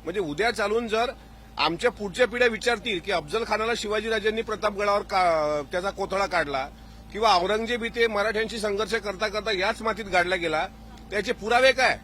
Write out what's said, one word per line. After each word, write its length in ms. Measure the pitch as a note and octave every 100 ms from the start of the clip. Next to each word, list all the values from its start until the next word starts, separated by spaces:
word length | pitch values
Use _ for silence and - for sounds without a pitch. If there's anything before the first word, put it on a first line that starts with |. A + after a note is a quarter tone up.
म्हणजे 160 | - F#3
उद्या 320 | F3 D3 A3
चालून 360 | A3 G#3 A3 A#3+
जर 240 | A3 B3 - - - - -
आमच्या 340 | D3+ E3+ A#3+
पुढच्या 360 | - G#3 F3 B3
पिढ्या 200 | A#3+ B3
विचारतील 520 | A3 A#3 A#3 A#3 F#3+
की 120 | F3
अफजल 320 | F#3 D3 G3+ A#3
खानाला 240 | G#3+ A3 A#3
शिवाजीराजांनी 640 | G#3+ G#3+ A3 A3 G3+ A3
प्रतापगडावर 600 | A3+ G#3+ G#3+ G3+ G#3 G3+
का, 600 | G3+ G3 F3+ D#3+ D3+ D3+ C#3
त्याचा 180 | F3+ F#3+
कोथळा 360 | F#3+ G3 F#3+ G3
काढला 440 | F3+ D3 C#3 C#3 - - - -
किंवा 260 | G3 A3 F#3
औरंगजेब 460 | F#3 G#3+ A3+ A#3+
इथे 240 | A3+ A#3 A#3
मराठ्यांशी 520 | G#3 G#3 G#3+ A3 A3+
संघर्ष 340 | G#3 G3+ G#3+
करता 340 | A3+ G#3 F#3 A3
करता 240 | G3+ G#3
याच 300 | G3 F#3+ A3+
मातीत 240 | A3 G3+ G#3
गाडला 300 | F3+ F3 F3+
गेला, 320 | E3+ D#3 F#3+ - - - -
त्याचे 200 | G3+ G#3+
पुरावे 400 | A#3 G3+ A#3+ C4
काय? 280 | B3+ B3 B2+